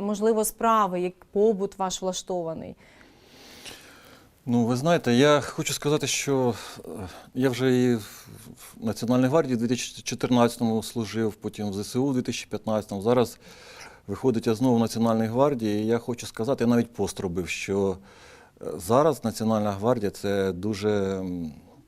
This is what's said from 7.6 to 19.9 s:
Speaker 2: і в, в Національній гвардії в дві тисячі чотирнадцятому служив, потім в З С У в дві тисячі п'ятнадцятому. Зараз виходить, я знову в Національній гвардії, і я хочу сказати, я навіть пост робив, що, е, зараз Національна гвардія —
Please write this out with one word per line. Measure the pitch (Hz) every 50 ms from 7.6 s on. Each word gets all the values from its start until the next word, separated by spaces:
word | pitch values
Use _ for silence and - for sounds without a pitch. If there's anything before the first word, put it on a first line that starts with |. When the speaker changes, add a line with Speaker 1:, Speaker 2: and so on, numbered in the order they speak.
| 131 131 127 123
Speaker 2:
і | 123 123 120
в, | 113 101 - - - - - 107 - - - -
в | - - - - - -
Національній | 113 104 - 120 113 123 127 127
гвардії | 127 143 165 160 135 127
в | 110
дві | 117 117
тисячі | 123 117 - - - -
чотирнадцятому | - - 123 - - 123 127 120 120 117 117 - 120 113 110 110
служив, | 104 - - 120 110 98 101 113 113 107 98
потім | - - 107 - - 107 104
в | 95
З | 101
С | 101 - - 123
У | 135
в | 143 131
дві | 127
тисячі | 123 - 117 - - -
п'ятнадцятому. | 107 101 - 113 110 107 101 - 104 98
Зараз | 95 113 123 127 117 113 - - - - - - - - - - - - - - _
виходить, | - 101 - - 131 113 117 -
я | 117 110
знову | 107 131 131 120
в | 113
Національній | 113 107 - 113 113 117 113 110 113
гвардії, | 110 113 127 139 151 147 117 110 107 104 104
і | 107
я | 110 117 117
хочу | - - 117 - -
сказати, | 101 - - 113 120 135 117 120
я | 120
навіть | 120 120 117 117
пост | - - 98 90 - -
робив, | 98 92 85 92 87 80
що, | - - - - 98 101 98 98 92 92 - - - - - - - - - - _ _
е, | - 90 82
зараз | 80 90 92 113 135 151 165 139 120 -
Національна | 113 101 - 110 110 110 107 104 104
гвардія — | 98 95 101 120